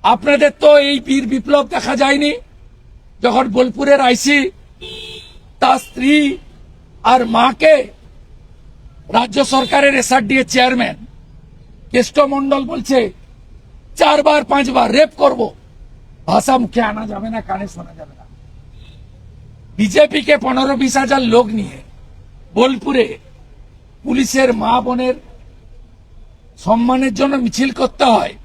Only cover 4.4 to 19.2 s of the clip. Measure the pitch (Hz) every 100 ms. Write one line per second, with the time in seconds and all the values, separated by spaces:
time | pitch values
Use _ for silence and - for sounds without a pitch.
4.4 | 370 - - - - - - 427 - -
5.4 | - - 254 254 - - 262 302 285 370
6.4 | - - - - - - 220 254 233 226
7.4 | 247 226 311 294 - - - - - -
8.4 | - - - - - - - 220 240 269
9.4 | 269 269 247 277 285 269 240 262 202 262
10.4 | 254 254 254 254 208 151 - - - -
11.4 | - - - - - 240 247 294 277 277
12.4 | 277 277 269 330 - 269 208 - - -
13.4 | - - - - - - 294 294 294 294
14.4 | - 277 254 254 233 240 311 - 285 247
15.4 | 220 - - - - - - - - 196
16.4 | 240 262 220 233 220 214 220 202 220 220
17.4 | 208 190 202 170 165 160 151 - - -
18.4 | - - - - - - - -